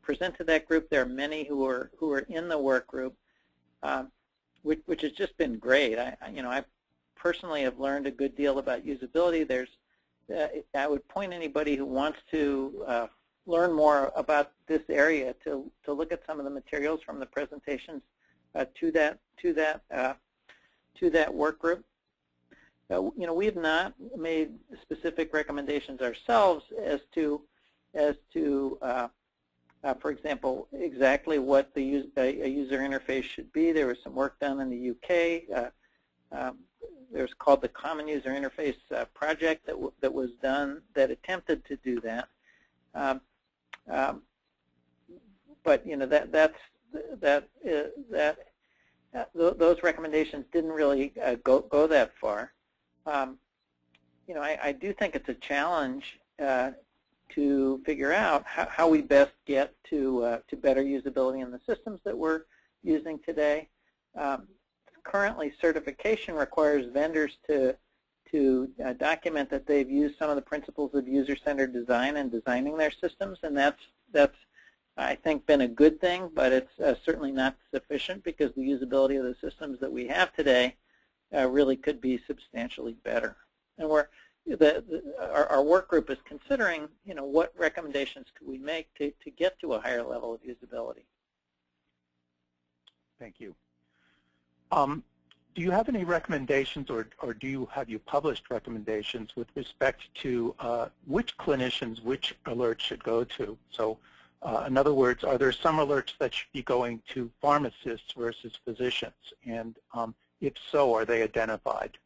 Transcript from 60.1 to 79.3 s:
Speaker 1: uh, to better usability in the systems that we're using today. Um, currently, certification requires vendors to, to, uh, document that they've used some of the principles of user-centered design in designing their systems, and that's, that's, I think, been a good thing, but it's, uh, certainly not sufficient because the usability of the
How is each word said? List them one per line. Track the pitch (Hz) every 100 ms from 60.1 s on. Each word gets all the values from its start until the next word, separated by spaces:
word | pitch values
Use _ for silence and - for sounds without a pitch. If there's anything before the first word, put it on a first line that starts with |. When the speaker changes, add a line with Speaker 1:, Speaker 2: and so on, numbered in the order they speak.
| 127
Speaker 1:
uh, | 120 117 -
to | -
better | 139 131
usability | 139 139 135 135 131 131
in | 127
the | 123 -
systems | 220 - 202
that | 202 -
we're | 160 160 160 _ _ _
using | - 156 156 151
today. | - 156 151 147 151 _ _ _ _ -
Um, | 143 139 - _ _ _ _ _
currently, | - 202 202 226 160 -
certification | 170 156 151 143 208 220 -
requires | 160 139 - 151 147 123
vendors | 131 156 160 147 - -
to, | 147 131 127 _ _ _ _ _
to, | 156 135 131 131 -
uh, | 139
document | 127 147 160 170 156 139
that | 139 -
they've | 147 131
used | 139 147 147
some | 156
of | 143
the |
principles | - 151 - - 143
of | 143 127
user-centered | 139 135 139 - 139 135
design | 123 120 120 131 147
in | 135
designing | 117 131 123 139 156
their | 151
systems, | - 170 - 196 190
and | 160 143
that's, | 143 147 - _ _
that's, | 151 139 - _ _ - _ _ -
I | 131
think, | 139 165 147 -
been | 147
a | 123
good | 117 151 156
thing, | 180 180 185
but | - 131
it's, | 131 127 -
uh, | 147 120
certainly | - - 139
not | 135 131 135 _
sufficient | 135 _ 147 - 190
because | 175 165 143
the | -
usability | 131 139 127 135 135 139
of |
the | 127